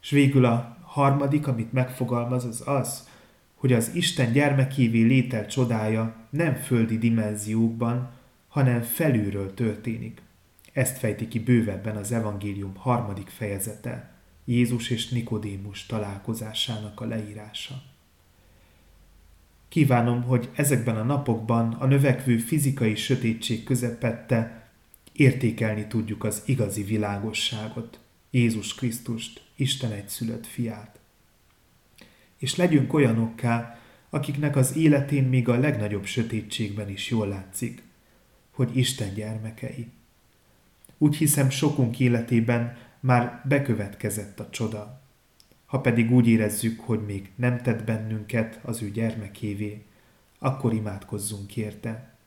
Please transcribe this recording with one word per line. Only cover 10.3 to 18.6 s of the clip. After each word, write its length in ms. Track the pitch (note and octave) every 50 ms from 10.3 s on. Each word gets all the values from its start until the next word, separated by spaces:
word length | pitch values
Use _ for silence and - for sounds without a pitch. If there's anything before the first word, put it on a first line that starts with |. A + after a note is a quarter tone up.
| _ _ _ _ _ _ _ - _
Ezt 260 | C#3+ B2+ - - -
fejti 300 | - A2 G#2 - A2+ A2
ki 100 | - -
bővebben 580 | G#2+ - B2 A#2 A2 G#2+ G2 F#2 G2 G#2+ G#2+
az 160 | G#2 G2+ G#2 B2
evangélium 640 | A#2 A2 G#2+ G#2 G2+ G2+ G#2 G2+ G2+ G2 F#2+ F#2+
harmadik 520 | - - C3 B2 A2+ G2+ G2+ G2 F#2+ F#2+ -
fejezete, 840 | - - A2+ G#2 G2+ F#2+ - A2+ G#2 - - - - - - - - - _ _ _ _ _
Jézus 460 | - A#2+ A#2+ B2 A2+ B2 A#2 A2+ -
és 180 | B2 A2+ - -
Nikodémus 800 | B2 A#2+ A2 - A2+ G#2+ A2 G#2 G2 G2 G2 G#2 F#2+ - -
találkozásának 1120 | - A#2+ A2 G#2+ G#2 G2+ G2+ - - A2+ A2+ A2+ A2 A2+ - - - A#2 G#2+ G#2+ G#2 - -
a 40 | A#2+
leírása. 720 | A2+ A2+ A2+ G#2+ G#2 G#2 G#2 G#2+ A2 - - - - C3 C3 - - - _ _ _ _ _ _ _ _ _ _ _ _ _